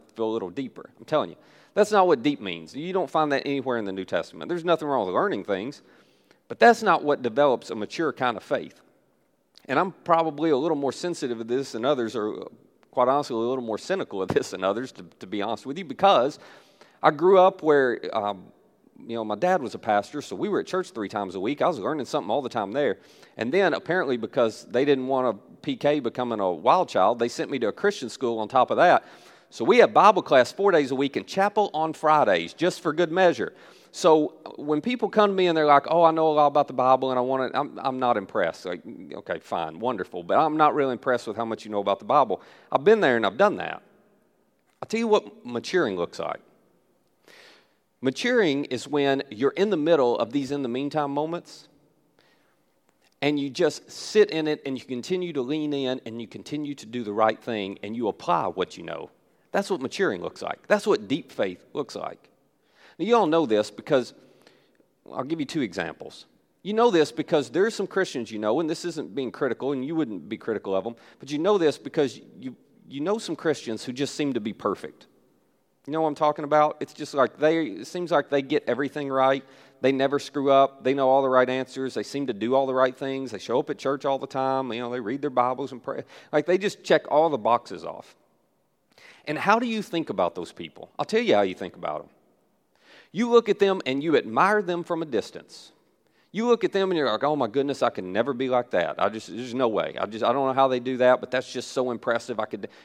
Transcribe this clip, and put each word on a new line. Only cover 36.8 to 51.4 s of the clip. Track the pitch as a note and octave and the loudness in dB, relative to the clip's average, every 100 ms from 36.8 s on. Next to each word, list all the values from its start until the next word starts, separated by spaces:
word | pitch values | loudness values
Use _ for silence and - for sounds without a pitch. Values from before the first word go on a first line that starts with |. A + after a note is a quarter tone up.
| B2+ C3 C3 | 4 4 4
and | B2+ | 0
I | |
want | B2+ C3 B2+ | 0 -2 -2
to," | C3 | -2
I'm, | D3 - | -4 -4
I'm | C3+ C3 | -4 0
not | B2 A2 | 0 0
impressed. | F2+ G#2+ E2 - | -2 -2 -2 -2
Like, | F#2 F2 G#2+ G2+ E2 | -10 -10 -12 -16 -16
okay, | D2 - E2+ | -12 -8 -10
fine, | - F#2 D#2+ E2 | -6 -6 -6 -6
wonderful, | A#2+ G#2 - F2+ | -6 -6 -6 -8
but | F2 G#2+ | 0 2
I'm | D#3 D#3 | 2 2
not | D3+ | 2
really | C3+ C3+ | 2 -2
impressed | A#2 C3+ B2 A#2 | -2 -2 -2 -2
with | G#2 | -6
how | |
much | A2+ A2 | -6 -6
you | G#2+ | -6
know | G#2 | -2
about | G2+ G2 | 0 -2
the | |
Bible. | G#2+ C#3+ A#2 F2+ - - - | 2 2 2 -2 -8 -20 -6
I've | B2 | 0
been | D#3+ A3 | 4 4
there | D3+ A#2+ | 4 2
and | |
I've | G2+ A2+ | 0 2
done | G3+ F#2 | 0 0
that. | E2 D#2+ _ _ _ _ _ _ _ _ _ - | -8 -10 _ _ _ _ _ _ _ _ _ -18
I'll | - | -8
tell | A3+ | -4
you | A3+ | 2
what | G#3 - - B2 | 2 0 -12 -8
maturing | A#2+ - F#3 B2 F2+ | -8 -2 0 0 0
looks | E2+ - | -4 -6
like. | D#2 D2+ _ _ _ _ _ _ _ _ _ - - _ _ _ _ _ | -8 -8 _ _ _ _ _ _ _ _ _ -20 -20 _ _ _ _ _
Maturing | C3 C3 B3 B3 E3+ C#3 | -4 -2 0 2 2 0
is | C#3+ B2 C#3 | -4 -8 -4
when | D3 C#3 C3+ - | 0 2 0 -2
you're | G#2+ C#3 | -2 0
in | - G#3 | 2 0
the | E3 | 2
middle | D#3 D#3 B2 A2+ | 4 4 4 2
of | A2 | 0
these | C#3+ C3 | -2 -4
in | C#3+ | -4
the | B2+ | -4
meantime | B2+ C#3+ D3+ C#3+ | -4 -4 -4 -2
moments | C#3+ D#3 E3+ | -4 -4 -6